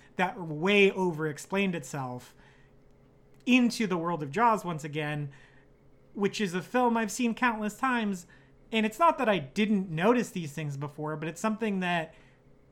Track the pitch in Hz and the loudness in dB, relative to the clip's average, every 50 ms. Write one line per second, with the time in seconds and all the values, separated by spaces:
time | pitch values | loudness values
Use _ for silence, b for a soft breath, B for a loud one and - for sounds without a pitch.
0 | b b b - 185 185 208 240 180 160 151 147 160 190 208 202 202 190 - 190 | b b b -2 -2 -2 -2 -4 -8 -8 -6 -2 2 4 6 8 8 6 6 4
1 | 185 180 165 151 156 156 143 143 - - 190 196 202 190 175 170 143 - - 143 | 0 0 0 0 -2 -4 -4 -6 -8 -4 -2 0 0 0 0 -2 -6 -8 -8 -6
2 | 131 127 123 123 - - - b b b b b b b b b - - - _ | -6 -6 -8 -10 -12 -14 -20 b b b b b b b b b -20 -20 -20 _
3 | _ _ _ _ _ _ - - - - 247 254 240 233 226 - 233 190 185 170 | _ _ _ _ _ _ -20 -8 0 4 4 6 6 4 2 0 -2 0 0 -2
4 | 160 170 175 160 151 139 143 190 233 240 220 196 170 175 170 151 151 156 143 156 | -2 -2 -2 -4 -4 -4 -2 2 4 4 4 2 0 -4 -6 -6 -8 -8 -6 -6
5 | 151 147 151 147 147 143 139 b b b b b b b b _ _ _ - - | -4 -4 -4 -6 -6 -8 -10 b b b b b b b b _ _ _ -20 -20
6 | _ _ - - 202 196 196 - 220 185 165 185 165 - - 247 254 240 226 226 | _ _ -6 -2 -2 -2 0 0 -4 -2 -2 -4 -4 -2 0 2 2 4 2 2
7 | 220 208 - - 247 233 220 - 247 240 226 214 214 208 208 - - 262 247 240 | 0 -2 -2 -2 -2 -2 0 0 0 0 0 0 -4 -6 -4 -2 -2 0 0 0
8 | 220 208 196 180 - b b b b b b b - - - 220 214 214 220 - | 0 -2 -4 -6 -8 b b b b b b b -10 -4 0 0 0 0 0 2
9 | 339 330 311 320 254 220 202 180 143 131 - 196 214 208 220 196 190 190 160 156 | 4 4 4 4 2 2 2 2 0 -4 -2 0 2 2 2 0 0 -2 -2 2
10 | 170 214 247 247 214 - - 185 165 143 139 - 156 147 139 139 147 147 - - | 4 4 4 4 2 -2 -4 -8 -8 -8 -8 -8 -6 -6 -6 -6 -8 -8 -8 -8
11 | 151 151 156 151 160 160 156 - - 220 220 208 233 214 196 190 185 175 175 170 | -8 -6 -6 -6 -6 -8 -6 -4 -2 -2 -2 -2 -2 -2 -2 -2 -2 0 0 -2
12 | 160 - - b b b b b b b - _ _ _ | -2 -4 -8 b b b b b b b -20 _ _ _